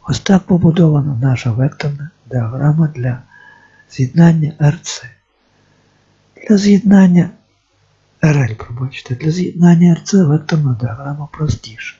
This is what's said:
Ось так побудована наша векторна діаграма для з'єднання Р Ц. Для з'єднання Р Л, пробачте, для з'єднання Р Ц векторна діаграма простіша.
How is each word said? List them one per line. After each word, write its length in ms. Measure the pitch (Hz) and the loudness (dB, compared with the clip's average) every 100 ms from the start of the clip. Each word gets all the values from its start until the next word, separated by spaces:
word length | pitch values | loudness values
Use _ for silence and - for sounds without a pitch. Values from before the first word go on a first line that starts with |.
Ось 180 | - 143 | -8 -10
так 220 | - 190 | 0 0
побудована 720 | - 180 175 160 165 147 143 | 2 0 2 2 2 2 -2
наша 360 | 127 135 123 123 | -4 -2 -2 -2
векторна 600 | 113 135 - 151 143 147 _ _ | -2 -4 -4 -8 -8 -12 _ _
діаграма 580 | 127 113 127 143 151 156 | -6 -6 -2 0 0 -2
для 340 | 151 127 123 - _ - _ _ _ _ | -2 -6 -6 -12 _ -20 _ _ _ _
з'єднання 640 | - 127 165 170 165 151 - | -6 -4 4 4 4 -2 0
Р 200 | 147 170 | -2 -2
Ц. 280 | - - - _ _ _ _ _ _ _ _ _ _ _ _ _ - | -10 -16 -16 _ _ _ _ _ _ _ _ _ _ _ _ _ 0
Для 80 | 208 | 2
з'єднання 760 | 202 202 208 196 190 175 - - _ _ _ _ _ _ _ _ | 4 2 4 6 6 4 0 -6 _ _ _ _ _ _ _ _
Р 120 | 156 143 | 0 0
Л, 180 | 123 110 | -2 -6
пробачте, 580 | - 120 131 - - | -14 -10 -12 -12 -12
для 160 | 123 156 | -6 -4
з'єднання 600 | 170 180 170 175 170 175 | -4 -6 0 2 4 4
Р 120 | 165 | 2
Ц 200 | - 196 | 0 0
векторна 520 | 160 156 151 165 143 117 | 2 0 -2 -2 -2 -4
діаграма 480 | 120 110 139 143 147 | -6 -8 -10 -12 -12
простіша. 640 | - 151 - 113 110 - - | -8 -6 -6 -8 -16 -18 -18